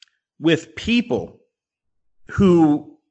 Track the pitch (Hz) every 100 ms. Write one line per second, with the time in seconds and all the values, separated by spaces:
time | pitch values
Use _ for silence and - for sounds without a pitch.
0 | _ _ _ - 156 160 - - - 240
1 | - 120 82 - _ _ _ _ _ _
2 | _ _ - - 190 175 156 147 - -
3 | _